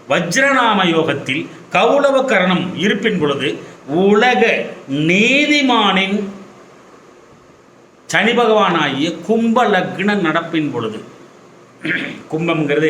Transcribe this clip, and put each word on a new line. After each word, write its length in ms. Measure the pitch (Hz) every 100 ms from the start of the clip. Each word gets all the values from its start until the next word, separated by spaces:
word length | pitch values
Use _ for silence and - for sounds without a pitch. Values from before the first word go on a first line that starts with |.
| -
வஜ்ரநாம 720 | 165 165 262 277 262 233 196 180 165
யோகத்தில், 480 | 143 - - 143 170 - - 175
கௌளவ 400 | 233 277 285 262 -
கரணம் 320 | 196 180 175 - 143 202
இருப்பின் 340 | 208 214 180
பொழுது, 260 | 147 131 143 170 - - 131 160 196
உலக 340 | 214 247 233 226 143 - - - 139 156
நீதிமானின் 1120 | 190 240 277 294 294 262 233 202 185 190 208 196 - - - - - - - - - - - - - _ - - _ -
சனி 200 | 165 214 233
பகவானாகிய 720 | 226 214 190 165 143 131 165 -
கும்ப 400 | - 226 233 233 214
லக்ன 420 | 185 147 135 202 202 160
நடப்பின் 440 | 160 170 160 147
பொழுது, 240 | 120 110 107 - - - - - - - - 160 175 - - -
கும்பம்ங்கிறது 560 | 156 170 160 143 147 156